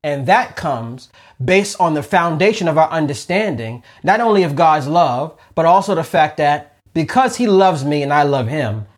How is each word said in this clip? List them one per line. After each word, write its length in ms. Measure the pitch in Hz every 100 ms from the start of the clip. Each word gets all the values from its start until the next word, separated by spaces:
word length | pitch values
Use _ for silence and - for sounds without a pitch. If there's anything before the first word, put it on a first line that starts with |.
And 220 | 147 143 131
that 280 | 220 254 -
comes 540 | 123 117 117 123 - _ _ _
based 360 | 127 185 196 -
on 140 | 170
the 100 | 151
foundation 640 | 131 185 170 160 190 214 175
of 100 | 151
our 120 | 156
understanding, 960 | 165 151 135 - 185 214 131 113 117 _ -
not 160 | - 214
only 240 | 233 208
of 120 | 175 143
God's 320 | 165 156 135
love, 500 | 165 135 123 156 - _
but 120 | - 165
also 300 | 180 - 180
the 80 |
fact 340 | 160 175 151 -
that 380 | 147 147 - _ _
because 440 | - 156 247 262 -
he 100 | 233
loves 360 | 196 190 165
me 200 | 135 147
and 100 | 139
I 100 | 147
love 240 | 147 139 113
him 380 | 151 123 107 104